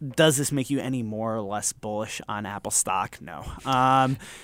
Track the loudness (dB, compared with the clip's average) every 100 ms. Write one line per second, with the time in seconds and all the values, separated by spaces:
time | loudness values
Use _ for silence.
0 | -4 4 4 4 2 0 0 -2 -2 -4
1 | -4 -4 -2 -2 -4 -4 -4 -4 -4 -4
2 | -4 -8 -6 -6 -6 -6 -2 0 0 0
3 | -2 -8 -14 -12 -10 -8 0 4 6 6
4 | 4 0 -6 -14